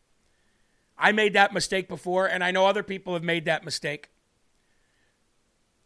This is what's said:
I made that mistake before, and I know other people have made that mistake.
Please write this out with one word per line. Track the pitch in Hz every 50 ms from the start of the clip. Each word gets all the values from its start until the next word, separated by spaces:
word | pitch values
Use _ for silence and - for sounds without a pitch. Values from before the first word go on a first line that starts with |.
| _ _ _ _ _ _ _ _ _ _ _ _ _ _ _ _ _ _ _ -
I | 151 196
made | 208 214 214 208 180
that | 202 202 202 202
mistake | 180 - - 190 190 180 -
before, | 185 156 - 180 180 185 190 180
and | 175 185 180
I | 180
know | 185 185 190 196
other | 202 208 202
people | 202 196 190 - 185 180
have | 165 165
made | 170 170 170 151
that | 175 156 151 -
mistake. | 151 - - - 151 147 147 - - _ _ _ _ _ _ _ _ _ _ _ _ _ _ _ _ _ _ _ _ _ _ _ _ _ _ _ _ _ _ _ _ _ _ _